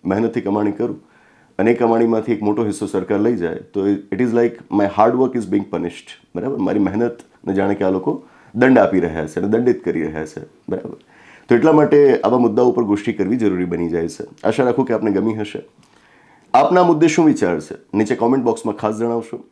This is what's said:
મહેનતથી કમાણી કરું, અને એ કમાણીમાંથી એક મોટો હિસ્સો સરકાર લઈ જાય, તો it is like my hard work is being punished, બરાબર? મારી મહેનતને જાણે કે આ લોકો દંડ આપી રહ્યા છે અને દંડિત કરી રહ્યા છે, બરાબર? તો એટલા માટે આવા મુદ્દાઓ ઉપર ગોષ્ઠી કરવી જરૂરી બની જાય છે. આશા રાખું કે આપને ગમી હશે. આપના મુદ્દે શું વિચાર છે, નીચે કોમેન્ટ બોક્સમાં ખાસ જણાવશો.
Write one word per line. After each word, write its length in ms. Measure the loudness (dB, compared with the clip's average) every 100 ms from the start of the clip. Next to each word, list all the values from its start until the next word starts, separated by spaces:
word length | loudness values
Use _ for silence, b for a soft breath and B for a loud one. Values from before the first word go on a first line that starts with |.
મહેનતથી 360 | -2 -2 -2 -2
કમાણી 320 | -4 -2 -2
કરું, 360 | -2 -6 -6 b b b b b -2
અને 120 | 0
એ 40 |
કમાણીમાંથી 580 | 2 2 2 2 0 -2
એક 100 | -2
મોટો 220 | -2 -2
હિસ્સો 220 | -2 -4 -4
સરકાર 320 | -4 -2 0
લઈ 180 | 0 0
જાય, 180 | -4
તો 340 | -6 -8 -4 -2
it 300 | -2 -4 -4
is 100 | 0
like 240 | 2 0 -2 -4
my 100 | -2
hard 300 | 0 2 2
work 180 | 4 0
is 100 | -2
being 200 | -2 -4 -2
punished, 380 | -6 -6 -10 -20 -20 _
બરાબર? 220 | -8 -6 -4
મારી 220 | -2 0
મહેનતને 760 | 0 0 -2 -4 -20 _ -4
જાણે 200 | -2 0
કે 100 | 0
આ 60 | 0
લોકો 320 | 0 -2 -6 b b b
દંડ 240 | 0 4 6
આપી 220 | 4 4
રહ્યા 260 | 2 2 -6
છે 140 | -4
અને 80 | 0
દંડિત 360 | 2 2 0
કરી 180 | -2 -2
રહ્યા 240 | -4 -6 -10
છે, 140 | -12 -18 _ -10
બરાબર? 280 | -8 -8 -16 b b b b b
તો 60 |
એટલા 180 | 2 6
માટે 480 | 4 6 6 6 4
આવા 180 | 2 2
મુદ્દાઓ 320 | 2 2 2
ઉપર 140 | 2
ગોષ્ઠી 280 | 0 -2 -2
કરવી 240 | -4 -2 0
જરૂરી 280 | 0 0
બની 240 | -2 -2 -2
જાય 200 | -2 -4
છે. 160 | -8 -16 -4
આશા 200 | -2 0
રાખું 220 | 0 0 -2
કે 80 |
આપને 160 | -2 0
ગમી 240 | 0 -2
હશે. 280 | -4 -8 -10 -14 _ b b b b b b b
આપના 300 | 0 2 2
મુદ્દે 240 | 2 2 2
શું 180 | 4 2
વિચાર 340 | 2 -2 -2
છે, 140 | -6 -18 _
નીચે 200 | -2 -2
કોમેન્ટ 300 | 0 0 0
બોક્સમાં 320 | 0 -2 -4 -4
ખાસ 200 | -4 -2
જણાવશો. 460 | -2 -4 -6 -14 -16